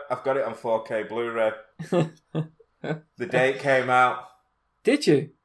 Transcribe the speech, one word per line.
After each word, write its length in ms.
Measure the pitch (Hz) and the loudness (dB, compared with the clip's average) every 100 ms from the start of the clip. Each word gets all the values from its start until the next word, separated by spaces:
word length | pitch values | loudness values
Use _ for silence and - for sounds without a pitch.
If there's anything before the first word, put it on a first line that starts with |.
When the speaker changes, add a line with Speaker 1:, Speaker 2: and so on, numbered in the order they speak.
| - | -4
Speaker 1:
I've 120 | 123 139 | -6 -2
got 100 | 135 | -2
it 80 | |
on 100 | 113 | -2
four 300 | 113 117 110 | -4 -2 -2
K 200 | - 113 | -2 -6
Blu-ray. 480 | 104 110 117 113 110 - - _ 165 | -4 -4 -4 0 0 -2 -16 _ -2
Speaker 2:
<laughs> 220 | 175 160 - _ 156 156 _ _ _ 127 156 - _ | 0 0 -6 _ -8 -8 _ _ _ -8 -8 -10 _
Speaker 1:
The 80 | 120 | -2
day 240 | 127 131 | 2 2
it 100 | 135 | 0
came 300 | 139 131 127 | 2 2 4
out. 300 | 127 127 123 - _ _ _ _ _ | 4 4 2 -10 _ _ _ _ _
Speaker 2:
Did 240 | - 285 - | 0 2 4
you? 240 | 147 156 _ | 2 2 _